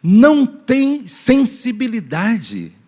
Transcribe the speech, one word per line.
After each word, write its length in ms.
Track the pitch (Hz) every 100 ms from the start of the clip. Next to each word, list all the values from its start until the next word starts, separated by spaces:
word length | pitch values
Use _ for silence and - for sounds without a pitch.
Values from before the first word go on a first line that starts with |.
não 420 | 165 208 285 294
tem 640 | 262 - - 262 269 294 190
sensibilidade, 1600 | - - 269 254 - 240 214 254 226 139 151 208 226 104 101 82 -